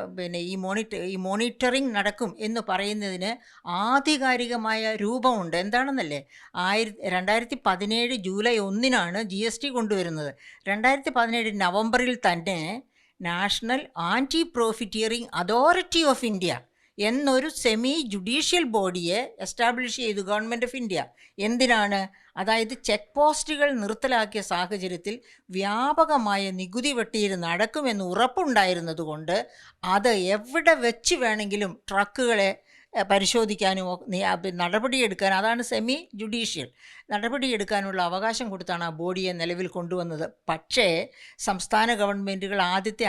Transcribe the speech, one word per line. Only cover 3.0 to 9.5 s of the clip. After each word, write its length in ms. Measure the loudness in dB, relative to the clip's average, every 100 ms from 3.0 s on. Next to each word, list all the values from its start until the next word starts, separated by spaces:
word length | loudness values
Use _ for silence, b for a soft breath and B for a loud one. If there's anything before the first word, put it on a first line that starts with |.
| -6 -4 -6 -6 B B -6 -2
ആധികാരികമായ 1120 | 2 2 4 2 2 0 0 -2 0 0 -2 -2
രൂപമുണ്ട്. 640 | -2 2 2 2 0 -2
എന്താണെന്നല്ലേ, 640 | 0 0 0 -2 -4 -6 B B B -2
ആയിര-, 400 | 0 2 0 -4 -2 0
രണ്ടായിരത്തി 440 | 2 2 0 -2 0
പതിനേഴ് 520 | 0 0 0 0 -2 -2
ജൂലൈ 260 | 0 2 2
ഒന്നിനാണ് 640 | 2 0 2 2 2 -2
ജി 180 | -4 -4
എസ് 120 | -4